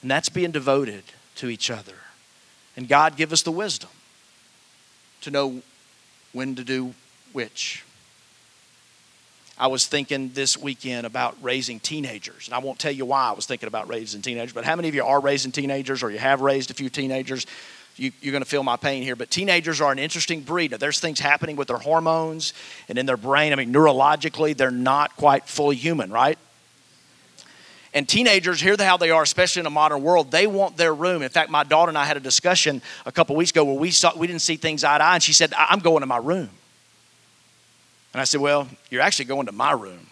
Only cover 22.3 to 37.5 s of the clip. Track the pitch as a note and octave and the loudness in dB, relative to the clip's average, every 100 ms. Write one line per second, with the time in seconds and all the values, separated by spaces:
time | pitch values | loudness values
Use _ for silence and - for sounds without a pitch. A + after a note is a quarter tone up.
22.3 | D#3+ D#3 - - - - A#2+ C3+ B2 A2+ | -6 -10 -10 -18 -20 -8 -4 -2 -2 2
23.3 | C#3 D3+ C#3 A#2+ C3 D#3 C3 C3+ D3+ D#3 | 2 4 0 2 6 6 6 4 2 -2
24.3 | - D#3 C#3+ C3 B2 B2+ C#3 D3 - C#3+ | -2 -2 0 0 0 0 2 0 2 4
25.3 | C#3 - - D3 C3+ C#3+ E3 G2 A2 C3 | 4 0 -2 0 0 -2 -2 -2 2 2
26.3 | D#3 _ _ _ _ _ _ _ _ _ | 0 _ _ _ _ _ _ _ _ _
27.3 | - - - - - - D3 C#3 G3+ A#3+ | -20 -20 -20 -20 -20 -6 -4 0 2 4
28.3 | G3+ F3 E3+ F3 G3+ G3 F3+ E3+ E3 D3+ | 4 2 0 2 2 4 4 4 4 2
29.3 | - F3+ - D#3+ D3+ D#3 D3 C#3+ F3 C#3+ | 2 0 0 -2 2 2 2 2 2 4
30.3 | D#3+ G3+ G3 F#3+ D#3 E3 D3+ F3 F3 C3+ | 2 2 2 -2 2 0 2 -2 -2 0
31.3 | E3+ D#3 D3+ C#3+ D#3 E3+ D#3 C#3+ C#3+ C3 | 0 0 0 2 4 4 2 0 -2 0
32.3 | - F3 F3+ - C#3 - - - - E3+ | 0 2 2 2 -2 -8 -12 -8 0 2
33.3 | D3 F3+ E3 D3 C3+ E3 E3+ F3 D#3+ E3+ | 2 2 4 2 2 2 4 4 2 -4
34.3 | E3+ - D#3 D#3+ D3+ D3+ D3 D3+ F3+ - | -2 -2 -2 -4 0 2 4 6 4 4
35.3 | D3+ D#3 - D#3 F3+ E3+ D#3+ C3+ B2 B2 | 4 4 2 4 4 6 4 2 -2 0
36.3 | F#3 B2+ F#2+ _ _ _ _ _ _ _ | -2 -2 -12 _ _ _ _ _ _ _
37.3 | _ _ | _ _